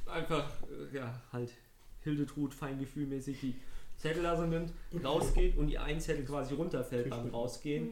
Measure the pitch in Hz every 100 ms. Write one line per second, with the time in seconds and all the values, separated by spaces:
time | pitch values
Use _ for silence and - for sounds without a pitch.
0 | - 180 - 156 139 - - 143 147 135
1 | 120 123 - 123 120 - - - - -
2 | 156 147 139 147 139 - 139 135 135 151
3 | 139 135 139 131 135 - - - - -
4 | 156 170 170 170 165 165 170 - - 170
5 | 131 165 156 - 180 147 147 - 147 156
6 | 160 147 131 147 131 143 165 143 120 120
7 | 120 117 117 117 123 - 147 147 233